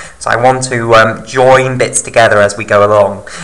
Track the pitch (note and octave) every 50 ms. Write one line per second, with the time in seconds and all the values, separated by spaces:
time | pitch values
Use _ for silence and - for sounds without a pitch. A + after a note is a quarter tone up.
0 | - - - - - A2+ A2 A2+ A#2+ C3 C3 C3 B2+ C3 B2+ A#2 A2+ A2+ A2+ A2+
1 | A2 A2+ A2 - - - - C3 B2+ C3 C3 C3 C3 C3 C3 B2 A2+ A2 - -
2 | - - - A#2 A2+ G#2+ G#2 G#2 G2+ G#2 - - G#2+ - G#2+ G2+ G#2 G#2 G#2+ G#2
3 | G2 G2 G2+ F#2+ - - - -